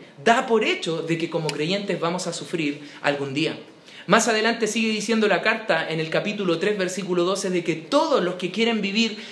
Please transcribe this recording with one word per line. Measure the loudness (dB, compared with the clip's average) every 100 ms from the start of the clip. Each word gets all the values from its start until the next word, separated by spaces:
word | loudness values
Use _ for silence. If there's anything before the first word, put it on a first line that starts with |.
| -16 -2 2
da | 2 4
por | 2 2
hecho | -2 -2 -4
de | -2 -2
que | -2
como | -2 -4
creyentes | -2 -2 -2 -2 -2
vamos | -2 -2 -4
a |
sufrir | -8 -6 -2 -2 -4 -12 -4
algún | -2 0 -2
día. | -2 -2 -4 -12 -20 -20 -16 4
Más | 6 6
adelante | 4 2 2 0
sigue | 0 0
diciendo | 0 0 2 4
la | 4
carta | 2 0 2 0 0
en | -4
el | 0
capítulo | -2 -2 -2 0 0
tres, | 0 0
versículo | -2 -4 -2 0
doce, | 0 0 0
de | -2
que | -2 -4
todos | 0 2 4 2
los | 0 -2
que | -4
quieren | 0 0 0
vivir | 0 0 0 -2 -12